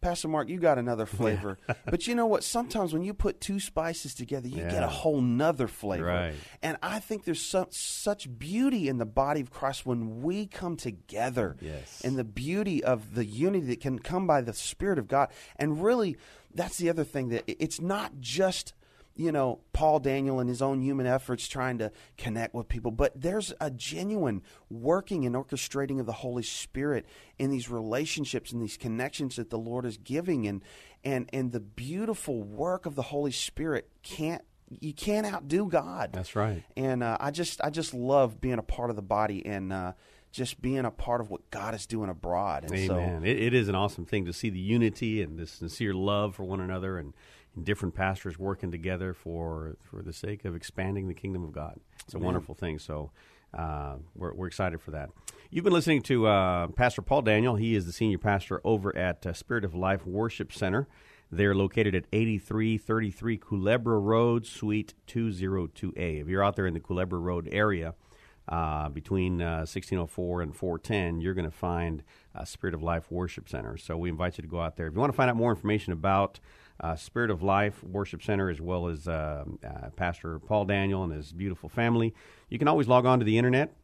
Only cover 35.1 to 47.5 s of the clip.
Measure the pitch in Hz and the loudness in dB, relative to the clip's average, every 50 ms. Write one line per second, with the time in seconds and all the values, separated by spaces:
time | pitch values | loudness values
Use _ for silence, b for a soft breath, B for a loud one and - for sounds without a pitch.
35.1 | 208 214 214 208 196 185 143 143 147 185 208 190 170 160 139 - - 180 127 98 | 2 2 2 0 -4 -4 -4 0 2 2 2 4 2 2 2 2 -4 -4 -4 -4
36.1 | - 92 92 - - 104 104 110 104 85 - _ - - 131 135 131 123 123 117 | -4 -6 -6 -4 0 0 2 2 0 -2 -6 _ -6 -2 0 0 0 0 0 0
37.1 | 113 - - 143 147 160 175 165 - - - 147 151 165 160 - - 123 120 127 | -2 0 -2 -2 -2 -2 -4 -4 -2 -2 -2 -2 0 -2 -4 -4 -4 -4 0 4
38.1 | 135 143 135 120 110 - - 131 123 117 110 - - - 120 120 117 104 101 95 | 6 6 6 6 2 -2 -2 0 0 0 0 -2 -4 -2 0 -2 -2 -4 -2 0
39.1 | 107 104 107 107 104 95 - - 104 98 95 92 95 95 90 90 92 b b b | 2 2 4 2 0 -2 -4 -4 -4 -4 -2 -2 -4 -4 -4 -4 -6 b b b
40.1 | b b b b b - 127 123 - - - 127 131 135 127 117 - - - - | b b b b b -6 -6 -6 -6 -4 -2 -2 0 2 0 0 -2 -4 -2 0
41.1 | 120 120 117 101 98 - - _ - - 101 110 113 107 - - 117 113 107 98 | 0 0 0 -2 -6 -10 -10 _ -10 -8 -6 -6 -6 -6 -6 -4 -2 -2 -2 -2
42.1 | 90 82 - 87 87 90 98 101 80 71 78 78 87 95 95 92 95 90 87 90 | -4 -6 -2 0 0 2 2 0 -2 -2 -4 -2 -2 0 2 2 2 2 2 0
43.1 | 87 80 80 95 127 - 110 120 120 127 113 101 98 92 101 104 - - - - | 0 0 0 0 2 2 2 4 4 4 4 4 2 2 2 0 0 -4 -8 -4
44.1 | - 104 95 85 87 - - 117 98 92 92 98 113 120 117 110 104 - 120 113 | -2 -2 -2 -2 -6 -4 -4 -4 -2 -2 0 2 4 4 4 4 2 0 -2 -2
45.1 | 107 110 98 76 78 80 82 80 - - 107 - - - 123 104 95 92 92 101 | 0 -2 -2 -4 -6 -10 -10 -10 -10 -8 -8 -8 -6 -2 -2 -2 0 0 0 2
46.1 | 104 101 104 104 95 - 98 90 95 98 92 92 95 92 92 95 95 90 80 73 | 2 2 0 0 -2 -4 -6 -4 -4 -4 -4 -4 -4 -4 -4 -4 -4 -4 -6 -10
47.1 | - B B B B B B B | -12 B B B B B B B